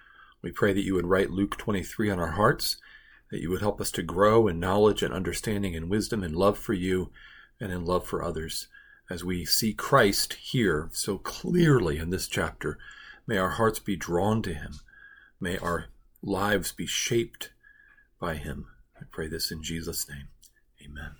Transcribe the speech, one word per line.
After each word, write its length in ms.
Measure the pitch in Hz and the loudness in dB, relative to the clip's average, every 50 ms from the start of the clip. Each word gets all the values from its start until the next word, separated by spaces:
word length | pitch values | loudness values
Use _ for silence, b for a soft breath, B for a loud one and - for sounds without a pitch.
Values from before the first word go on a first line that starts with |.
| B B B B B B B B | B B B B B B B B
We 100 | - - | -10 -10
pray 220 | - - 113 101 95 | -2 2 2 4 4
that 100 | 101 98 | 2 0
you 80 | 95 | 2
would 140 | 95 90 87 | 0 0 2
write 240 | 87 95 92 98 - | 4 4 4 4 2
Luke 260 | 85 95 101 104 - | 2 0 0 0 -2
twenty-three 540 | - - 113 104 95 80 - - - 110 104 | -4 -4 -2 -2 -2 -2 -4 -4 -2 0 0
on 100 | 98 87 | 0 0
our 120 | 85 78 | -2 -2
hearts, 440 | 78 101 104 123 156 - - - - B B B B B B B B B B _ | 2 4 4 4 4 2 -2 -4 -4 B B B B B B B B B B _
that 100 | - - | -8 -6
you 80 | - 80 | -4 -4
would 140 | 92 90 | -2 0
help 180 | 101 104 - - | 0 -2 -2 -2
us 100 | 98 - | -4 -4
to 100 | - - | -4 -4
grow 440 | 87 82 85 90 101 107 110 117 110 | -4 -2 2 4 6 8 8 6 6
in 140 | 101 85 82 | 4 2 0
knowledge 420 | 87 92 95 104 107 107 98 - | 0 2 4 6 6 6 6 4
and 120 | 98 67 64 | 0 -2 -2
understanding 600 | 92 92 87 87 - - 117 104 101 101 95 82 | -2 -2 -2 -4 -2 -2 -2 -2 0 -2 -2 -4
and 140 | 80 82 85 | -4 -2 0
wisdom 340 | 101 110 95 - 120 107 | 0 0 0 0 -2 -2
and 140 | 92 82 78 | -2 -2 2
love 220 | 87 95 101 101 - | 4 4 4 4 2
for 160 | - - 107 | -2 -2 -2
you 360 | 90 90 95 92 92 87 B B B B B B B B B B - | 0 0 0 0 0 0 B B B B B B B B B B -10
and 140 | - 95 | -8 -6
in 140 | 90 90 85 | -6 -4 -2
love 200 | 85 90 90 - | 0 0 0 0
for 160 | - - 82 | -2 -4 -4
others. 460 | 76 87 82 80 80 80 - - - B B B B B B B B - | -4 -4 -4 -6 -6 -6 -8 -8 -10 B B B B B B B B -10
As 160 | 92 85 87 | -8 -6 -4
we 220 | 90 92 87 82 | -4 -4 -4 -2
see 260 | - - - 117 110 | 0 0 2 2 0
Christ 600 | 104 - - - 143 135 113 101 98 - - - - | -2 -2 2 4 6 6 8 6 4 2 -2 -4 -6
here 560 | - - - - 131 113 92 78 76 80 82 | -10 -8 -2 0 2 4 4 2 2 -2 -4
so 240 | - - - 107 98 | -6 -4 -4 -4 -4
clearly 800 | - - - - - - 180 170 175 170 156 139 117 95 80 73 | -4 -6 -10 -10 -8 -4 0 2 4 6 6 6 6 4 2 0
in 140 | 78 82 85 | -2 -2 -2
this 180 | 92 90 - - | -2 -4 -4 -4
chapter, 500 | - 101 85 87 - - - 76 - B B B B B B B B B B | -2 -2 -2 -2 -4 -6 -6 -6 -6 B B B B B B B B B B
may 120 | - 113 95 | -2 0 0
our 140 | 92 90 | 0 0
hearts 260 | - - 113 110 107 - | 2 2 2 2 2 0
be 180 | - - 98 | -2 -4 -4
drawn 460 | 85 - - 85 87 95 104 110 113 | -4 -2 -2 0 2 2 2 2 2
to 100 | 110 98 | 0 -2
him. 280 | - 71 - - - - B B B B B B B B B B B _ | -6 -8 -8 -12 -14 -16 B B B B B B B B B B B _
May 160 | 95 87 92 | -4 -4 -4
our 300 | - - 87 85 80 - - - - _ _ _ _ | -2 -2 -2 -2 -4 -4 -10 -16 -20 _ _ _ _
lives 520 | - - 95 92 101 104 104 95 85 - | -4 -4 -2 0 2 2 0 0 0 -4
be 120 | - - 85 | -8 -8 -6
shaped 680 | 76 - - - - 120 117 117 - - - - - - b b b b b b b b b b b b _ | -4 -4 -4 -2 0 0 0 0 -2 -6 -14 -16 -16 -16 b b b b b b b b b b b b _
by 140 | - 87 78 | -6 -6 -6
him. 320 | 76 76 80 69 - - - - - - _ _ - | -6 -6 -8 -8 -8 -10 -14 -18 -20 -20 _ _ -20
I 40 | - - | -20 -12
pray 180 | - - 80 78 | -10 -8 -8 -6
this 220 | 82 82 - - | -6 -6 -6 -6
in 120 | 90 78 | -6 -8
Jesus' 440 | 78 85 82 82 78 85 - - - - | -8 -6 -6 -6 -6 -6 -6 -6 -8 -8
name. 180 | 69 69 69 - - - - - _ _ _ _ _ _ 71 | -10 -12 -14 -16 -20 -20 -20 -20 _ _ _ _ _ _ -20
Amen. 280 | 71 73 71 73 73 71 | -16 -14 -12 -12 -12 -14